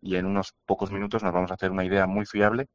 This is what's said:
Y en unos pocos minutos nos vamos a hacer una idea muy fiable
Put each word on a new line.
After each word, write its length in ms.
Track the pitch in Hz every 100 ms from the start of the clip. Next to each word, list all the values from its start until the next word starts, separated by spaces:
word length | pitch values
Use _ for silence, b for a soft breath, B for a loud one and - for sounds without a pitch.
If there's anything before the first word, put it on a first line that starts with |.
Y 140 | - 92
en 100 | 92
unos 300 | 98 95 _ -
pocos 260 | 98 101
minutos 300 | 98 101 110
nos 100 | 92
vamos 200 | 87 90
a 20 |
hacer 160 | - 95
una 160 | 95 92
idea 220 | 98 95
muy 180 | 98 104
fiable 440 | 104 104 113 139